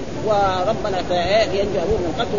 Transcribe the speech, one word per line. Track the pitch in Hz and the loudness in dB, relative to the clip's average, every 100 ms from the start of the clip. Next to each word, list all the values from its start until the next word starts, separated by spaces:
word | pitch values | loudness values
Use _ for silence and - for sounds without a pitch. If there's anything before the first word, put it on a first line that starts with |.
| - - 202 | -8 -4 0
وربنا | 208 196 185 185 226 208 185 165 | 2 2 2 0 0 -2 -2 0
ت-، | 175 170 214 202 | 0 2 2 2
لينجو | 196 208 190 | 0 0 0
أبوه | 165 220 | 0 0
من | 175 | -2
القتل، | 156 233 | -2 -2